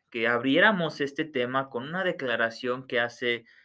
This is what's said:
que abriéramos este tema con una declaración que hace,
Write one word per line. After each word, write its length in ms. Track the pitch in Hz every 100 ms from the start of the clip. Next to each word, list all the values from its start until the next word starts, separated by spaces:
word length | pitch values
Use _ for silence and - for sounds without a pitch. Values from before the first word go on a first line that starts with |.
| _
que 180 | 120 113
abriéramos 720 | 120 135 139 208 196 160 -
este 240 | 139 139
tema 460 | 156 127 120 131 135
con 140 | 120
una 200 | 135 175
declaración 800 | 185 170 131 113 113 - 123 127 131
que 140 | 120
hace, 460 | 120 - 123 117 - -